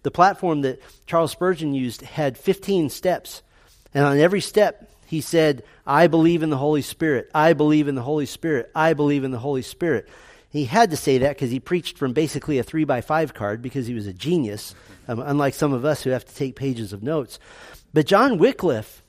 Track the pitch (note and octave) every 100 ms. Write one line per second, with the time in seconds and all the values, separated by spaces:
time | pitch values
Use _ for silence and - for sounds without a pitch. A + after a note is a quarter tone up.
0 | C#3 - F#3 F#3 F3+ D3+ C#3 B2+ - _
1 | - E3 D#3+ - F3+ E3+ D#3 C#3 B2+ -
2 | C3+ - C#3+ A#2 - F#3 - F#3+ D3 -
3 | F#3 E3 - - _ _ _ _ _ C#3
4 | C#3+ C#3+ E3+ G3 - G#3 F#3+ - - _
5 | _ D#3+ - E3 D#3 B2+ - _ - C#3+
6 | E3+ E3 E3 E3+ D#3+ C3+ D3 D3+ B2+ -
7 | D#3+ B2+ - D#3 D#3+ D3 D3+ D3+ C#3+ C3+
8 | A#2+ D3+ C#3 - E3 C#3 - D#3+ D#3+ D3+
9 | D3 C#3+ C3+ B2 C3+ C3+ A#2+ - F3 A#2
10 | - - - - _ D3 C3 F#3 A3+ D3
11 | - C3 C3+ C#3 B2+ B2+ - F3+ - -
12 | C3+ A#2+ D#3+ C#3+ - C#3 A2+ D#3+ D3 B2+
13 | - D#3 D#3 - G2+ A2+ B2 C#3 A#2 A#2+
14 | G2+ F2+ C3+ F3 A2+ G#2 - - - -
15 | - A2+ C#3+ C#3+ C#3 - D3+ C3 C#3 C#3+
16 | C3 B2+ - - C3+ - C3+ A#2 G#2 G2
17 | A#2 D#3+ B2 - - - - - _ D3+
18 | D3 G3 C4+ G3 A3 C4+ F3+ A#2 A2 -